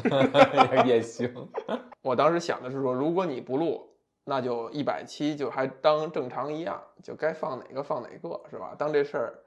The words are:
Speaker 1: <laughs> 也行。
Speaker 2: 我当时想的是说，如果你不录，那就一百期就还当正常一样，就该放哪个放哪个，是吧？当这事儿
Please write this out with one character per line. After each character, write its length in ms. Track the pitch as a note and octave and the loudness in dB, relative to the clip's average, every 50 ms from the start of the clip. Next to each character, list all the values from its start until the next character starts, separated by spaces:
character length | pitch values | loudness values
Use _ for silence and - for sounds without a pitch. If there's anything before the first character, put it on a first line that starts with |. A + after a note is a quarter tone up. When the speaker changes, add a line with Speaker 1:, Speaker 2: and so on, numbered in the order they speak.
| - A#3 | 0 2
Speaker 1:
<laughs> 720 | C#3+ C4+ C4 B2+ - C#3+ C#3 C3+ C#3 C#3 C3 B2+ C3+ B2+ B2+ | 4 4 4 6 6 6 6 8 6 6 4 6 6 4 6
也 160 | B2+ A#2+ A2+ | 6 4 4
行。 320 | A2 - - - A#2+ A#2+ A#2+ B2+ C3 - - - - - A3+ A#3+ - - - - | 2 0 -4 -4 -6 -4 -6 -8 -14 -12 -10 -10 -6 -6 -6 -8 -8 -12 -18 -8
Speaker 2:
我 120 | - C3 B2+ | -4 0 2
当 160 | B2 C#3 D#3 | 4 4 4
时 80 | E3+ E3+ | 4 2
想 220 | E3+ - A2 - | 0 -2 -4 -4
的 80 | B2 B2+ | -6 -6
是 120 | C3+ C3+ | -4 -2
说， 100 | C#3 B2+ | -2 0
如 220 | B2+ B2+ C#3+ E3 E3+ | 0 0 0 0 0
果 100 | F#3 F#3 | 0 0
你 160 | E3 C3 A#2 | -2 -4 -6
不 160 | - - B2+ | -6 -4 -2
录， 320 | C#3+ E3+ D#3 - - - - _ _ _ _ _ _ _ | 0 0 0 -2 -4 -8 -14 _ _ _ _ _ _ _
那 160 | C#3+ C#3 C3 | -4 -2 -2
就 260 | B2 B2+ A#2+ A#2 A2+ A2 | -2 -2 -4 -4 -6 -6
一 120 | B2+ D3 | -6 -4
百 220 | B2+ B2 G#2 D2 - | -2 -2 -2 -2 -6
期 320 | - - - D3 D3 D3+ | -10 -6 -4 -2 -2 -2
就 120 | C#3+ C#3 A#2 | -2 -4 -4
还 160 | - C3+ C3+ | -2 -2 -2
当 460 | C3+ - - - D#3 D3+ D3+ D#3 D#3+ | -2 -4 0 2 4 4 4 0 -2
正 180 | E3 F3 C3 B2+ | -4 -4 -4 -4
常 240 | - - C3 D3 | -6 -6 -6 -6
一 120 | D3+ D#3 E3 | -6 -6 -6
样， 180 | - - - - - _ - - | -6 -8 -8 -10 -16 _ -20 -16
就 100 | - - | -14 -6
该 180 | - D3 D#3+ | -4 -2 -2
放 240 | D#3+ - - D#3+ C3 A#2+ | -2 -2 -4 -6 -6 -8
哪 40 | - | -10
个 180 | - - C3+ C#3+ | -8 -8 -8 -4
放 180 | - D#3 B2+ | -4 -4 -4
哪 60 | A2+ - - - | -6 -8 -12 -12
个， 240 | - E3+ - - - - | -10 -10 -10 -10 -12 -12
是 80 | - - | -12 -12
吧？ 160 | - E2+ - | -12 -12 -6
当 160 | - C#3+ D3+ | -4 -2 2
这 100 | D3+ D3 | 2 2
事 140 | C#3+ D3 - | 2 2 0
儿 220 | C#3+ A#2 - - - - | -2 -2 -4 -6 -10 -20